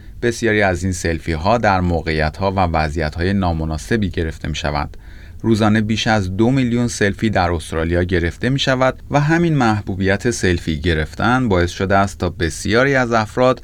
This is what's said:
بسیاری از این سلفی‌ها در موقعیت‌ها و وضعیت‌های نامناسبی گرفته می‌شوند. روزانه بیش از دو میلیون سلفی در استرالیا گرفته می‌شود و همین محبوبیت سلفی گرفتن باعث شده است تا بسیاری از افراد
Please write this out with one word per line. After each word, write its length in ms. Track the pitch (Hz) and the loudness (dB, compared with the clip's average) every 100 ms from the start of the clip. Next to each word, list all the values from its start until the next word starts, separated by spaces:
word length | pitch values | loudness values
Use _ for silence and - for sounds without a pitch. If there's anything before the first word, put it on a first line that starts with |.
| - - | -18 -4
بسیاری 400 | 120 117 113 107 | -2 0 2 2
از 220 | 98 87 | 2 0
این 80 | 95 | -2
سلفی‌ها 680 | 87 85 82 82 80 95 120 | -2 -2 -2 -2 -2 0 2
در 220 | 107 92 | 2 2
موقعیت‌ها 720 | 90 82 80 78 78 - 98 | 2 0 0 0 0 0 -2
و 60 | 98 | 0
وضعیت‌های 760 | 87 80 78 82 76 85 90 | 0 0 0 -2 -2 -2 -2
نامناسبی 760 | 101 90 82 80 78 - 110 95 | 0 0 0 -2 -4 -2 -2 0
گرفته 380 | 90 80 - 80 | -2 -4 -4 -6
می‌شوند. 480 | 76 78 73 73 - - - - - | -4 -4 -2 -4 -10 -16 -18 -18 -4
روزانه 380 | 113 107 110 110 | 0 2 4 2
بیش 260 | 107 107 120 | 0 0 0
از 300 | 107 92 95 | 0 0 2
دو 140 | 113 | 2
میلیون 380 | 135 123 120 120 | 2 2 0 -2
سلفی 420 | - 104 92 110 | 0 0 0 0
در 220 | 95 87 | 2 0
استرالیا 500 | 85 - 80 82 87 | 0 -4 -2 0 2
گرفته 460 | 90 90 85 - 123 | 2 0 0 -2 -2
می‌شود 540 | 135 - 131 131 - - | 0 0 0 0 -2 -2
و 100 | 139 | 0
همین 360 | 147 165 170 147 | 2 2 2 2
محبوبیت 760 | 113 107 104 95 95 98 123 | 2 0 -2 0 0 2 0
سلفی 500 | 117 92 85 - 76 | 0 0 0 0 -2
گرفتن 680 | 85 78 76 - 104 127 123 | 0 0 -2 -2 0 2 2
باعث 220 | 90 87 | 2 0
شده 260 | - 95 98 | 0 0 2
است 220 | 98 - | 2 -2
تا 120 | 90 | -4
بسیاری 640 | - 82 - 92 113 135 | -2 -4 -4 0 2 2
از 180 | 135 120 | 2 2
افراد 500 | 117 107 131 127 127 | 0 0 2 2 0